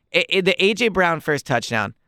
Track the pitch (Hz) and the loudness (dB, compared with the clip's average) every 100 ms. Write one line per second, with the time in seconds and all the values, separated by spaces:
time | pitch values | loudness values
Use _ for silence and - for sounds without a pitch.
0 | _ 175 - 185 185 - 190 214 233 185 | _ -2 0 0 0 2 0 2 0 2
1 | 175 165 147 143 - 123 - 117 101 - | 0 0 -2 -4 -2 -4 -2 -4 -4 -8